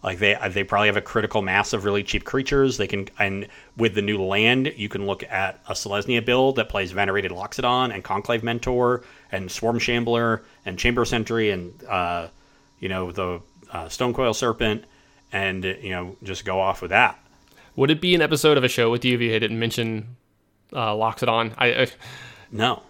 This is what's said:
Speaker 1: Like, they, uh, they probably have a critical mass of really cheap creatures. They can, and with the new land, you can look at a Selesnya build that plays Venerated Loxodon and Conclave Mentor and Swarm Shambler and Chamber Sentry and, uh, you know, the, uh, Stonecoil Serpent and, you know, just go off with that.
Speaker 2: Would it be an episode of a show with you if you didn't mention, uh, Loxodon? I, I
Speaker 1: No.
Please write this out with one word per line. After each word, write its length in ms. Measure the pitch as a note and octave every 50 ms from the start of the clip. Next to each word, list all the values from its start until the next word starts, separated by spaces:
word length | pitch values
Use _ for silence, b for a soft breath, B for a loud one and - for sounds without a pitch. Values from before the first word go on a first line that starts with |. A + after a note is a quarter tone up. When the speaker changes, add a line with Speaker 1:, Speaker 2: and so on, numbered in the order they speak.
| -
Speaker 1:
Like, 160 | - F#2 F2
they, 160 | G#2 G2+ G#2
uh, 140 | - - G2
they 160 | F#2 G2+ G2
probably 240 | - - G2+ G#2 G#2
have 80 | G2
a 60 | G#2 -
critical 400 | - - A2+ G#2 G#2 - A2 G2
mass 300 | F#2+ F#2 G2+ G2+ - -
of 120 | G#2+ G2
really 180 | G#2 G2+ G2+ G2
cheap 220 | - - G#2 -
creatures. 520 | - - C3+ C3 - C#3+ C#3 C#3 C3+ A#2 A#2
They 80 | G#2
can, 220 | F#2 - G2+ F#2+ - - -
and 280 | G#2 G2 G2 G2 G2+ B B B B B B
with 180 | - A2+ A2 F#2
the 80 | G#2+ G2+
new 200 | G2+ G#2+ G2+ F#2+
land, 500 | F#2 G2 G#2 A2 A2+ B2 C3 C3 D3+ D3+
you 120 | B2 G#2 G#2
can 180 | - G2+ G2+
look 160 | G2 G2 F#2+ -
at 360 | - - F#2+ F#2+ F#2+ - - _ -
a 60 | G2
Selesnya 500 | - - G#2 G2 G#2 G2+ - B2 A#2 A2
build 320 | A#2+ B2 B2+ C3 C3+ C3
that 120 | A#2+ A2 -
plays 220 | - G#2 F#2+ F2
Venerated 400 | F2+ F#2+ G2+ F#2+ F#2+ G2+ F#2+ F2+
Loxodon 640 | F2+ F2 G2 G#2+ - - B2+ B2 B2 B2+ B2+ B2 G#2
and 80 | G2 -
Conclave 400 | - G2 G2 - - A#2+ A#2 A2
Mentor 600 | A#2 A#2 A#2+ - C3 B2+ B2 B2 A#2+ B2 B2 B B B B B B
and 200 | - F#2+ F#2+ F2+
Swarm 280 | - - - A2+ A#2 A#2
Shambler 640 | A2+ - A#2+ A#2 A#2+ A#2 A#2 A#2 A#2 A#2 A2+ A2 b b b b b
and 120 | G2 F#2 F2+
Chamber 260 | - B2 A#2+ B2 A#2
Sentry 460 | A#2 C3 A#2 G#2+ - A2+ A2+ A2 G#2+
and, 220 | G2 F2+ F2+ F2 - - -
uh, 440 | - A2 F#2 F2+ F2 F2 E2+ E2 E2 - b b b b b b b b b
you 80 | - F#2+
know, 240 | F#2+ F#2 F#2 F2+ E2
the, 280 | F#2+ F#2+ F2+ F2+ E2+ - _ _ - - - -
uh, 120 | F2 E2
Stonecoil 480 | E2 - - C3 B2 A#2 - C3 A#2+ G#2+
Serpent 500 | - - A#2+ A2 - A#2+ A2 G#2+ - - b b b b b b b b _ -
and, 320 | G2 G2 F#2+ F#2+ F#2+ F#2
you 260 | F#2 F#2+ - - G2
know, 260 | F#2 F2+ F2+ F2+ G2 _ -
just 220 | G2 F#2+ - -
go 160 | F#2+ F#2 F#2+
off 220 | F#2+ F#2+ G2 - -
with 80 | F2
that. 280 | F#2 G#2+ B2 A2 - - _ _ b b b b b b b b b
Speaker 2:
Would 140 | - C3+ C#3
it 100 | D#3+ D#3
be 140 | F3 F3+ F3
an 80 | E3+ D#3
episode 340 | C#3+ D#3 C#3 - D#3 D3+
of 80 | C#3 B2+
a 40 | B2
show 220 | - - A#2+ A2+
with 140 | A#2+ A#2+ B2
you 100 | B2+ B2
if 60 | A#2
you 180 | A#2+ A#2 A2+ A2
didn't 200 | A2+ G#2+ A2+ A2+
mention, 580 | A#2 A#2 - - A#2 A2+ A2 G#2+ A2 A#2 B2 _ _ _ _ _ _ _ _ _ _ _ -
uh, 200 | C3 A#2 A2 G#2
Loxodon? 600 | G#2+ A2 A2+ A2 - - A#2+ A2+ A#2 A2+ A2+ A2
I, 100 | - B2 A#2+ A#2
I 140 | B2+ C3 - - B B B B B B B B B B B
Speaker 1:
No. 320 | - G#2 A2 B2 A2+ - - -